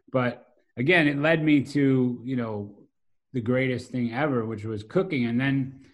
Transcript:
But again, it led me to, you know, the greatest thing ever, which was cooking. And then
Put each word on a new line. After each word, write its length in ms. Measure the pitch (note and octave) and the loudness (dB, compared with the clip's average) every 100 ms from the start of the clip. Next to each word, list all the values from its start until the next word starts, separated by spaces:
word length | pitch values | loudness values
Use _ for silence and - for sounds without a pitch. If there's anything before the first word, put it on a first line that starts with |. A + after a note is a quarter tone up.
| _ | _
But 360 | B2+ B2 A#2+ - _ _ - | -2 -2 -4 -14 _ _ -2
again, 280 | C3+ F3+ D3 | 2 4 4
it 120 | C#3+ | 2
led 260 | D3+ E3 | 2 2
me 180 | D#3 D3 | 4 2
to, 540 | B2 D3 C#3 C3 B2+ A#2+ | 2 0 2 4 2 -2
you 120 | A#2 B2+ | -6 -6
know, 380 | A2+ G#2 G2+ - - _ _ _ _ | -4 -6 -10 -14 -20 _ _ _ _
the 80 | B2+ | -4
greatest 480 | A2 B2+ C3 B2 - | 0 0 0 -2 -4
thing 240 | B2+ A#2+ | -4 -2
ever, 320 | A#2+ D3+ B2 A2 | -2 -2 0 -2
which 180 | G#2+ | -6
was 180 | A2 G#2+ | -6 -8
cooking. 440 | G#2+ - F#3 D3 A#2 | -4 -2 -2 0 0
And 120 | A#2 | 0
then 420 | C3+ C#3 C3+ - - | 0 0 -2 -8 -20